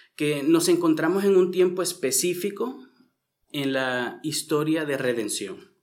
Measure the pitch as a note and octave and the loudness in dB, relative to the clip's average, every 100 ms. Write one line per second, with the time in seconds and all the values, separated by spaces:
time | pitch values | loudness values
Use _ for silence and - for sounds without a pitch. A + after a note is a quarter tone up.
0 | _ - D3 D3 C#3 E3 F3 E3+ E3+ D#3 | _ -4 -4 0 2 4 4 4 4 2
1 | E3 G3 G3+ F#3 F3+ F3+ F3+ F3+ E3+ - | 2 2 4 4 4 2 2 2 -4 -4
2 | C3 - F3 F3+ G3+ G3+ A#3+ C4+ - _ | -2 0 -2 -2 -6 -4 -8 -8 -20 _
3 | _ _ _ _ _ D3 C#3 C3 C3 B2 | _ _ _ _ _ -6 -2 -2 -2 -2
4 | A#2+ - D#3 C#3+ - D3+ D#3 D#3+ D3 C3 | -4 -6 -6 -6 -2 -2 0 0 0 -2
5 | B2+ A#2 G#2 - G2 - - _ | 0 -2 -4 -6 -8 -12 -18 _